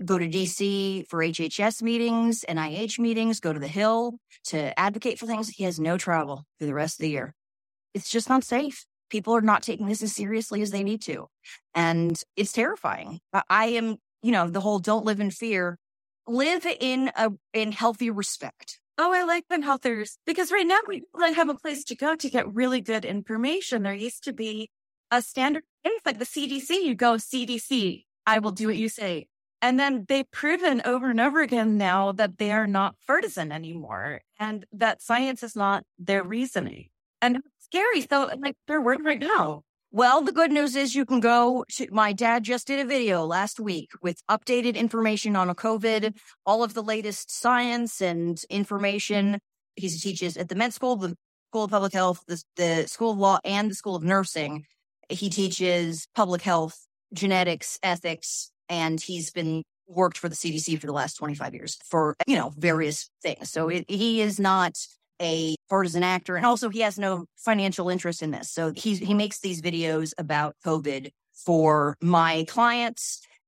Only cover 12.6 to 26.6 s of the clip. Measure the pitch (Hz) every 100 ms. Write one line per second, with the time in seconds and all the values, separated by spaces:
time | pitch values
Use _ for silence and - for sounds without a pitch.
12.6 | 262 415 139 92 202 170 _ 196 - 196
13.6 | 226 233 226 208 _ _ 226 214 170 185
14.6 | 196 208 175 220 214 208 202 170 226 196
15.6 | 175 175 _ _ _ _ - 240 294 359
16.6 | 339 - 254 254 262 - 220 202 _ 226
17.6 | 220 208 233 214 233 202 202 - 113 _
18.6 | - - _ - 339 359 349 339 - 349
19.6 | 285 269 247 226 214 - - 320 - 403
20.6 | 339 392 415 381 - - 339 330 320 277
21.6 | 320 285 - 240 294 320 262 254 - 208
22.6 | 254 254 196 220 - 202 196 220 254 359
23.6 | - 233 196 196 233 - 285 202 220 214
24.6 | 220 _ _ _ _ 240 226 - 269 302
25.6 | - _ 359 440 302 214 247 302 277 269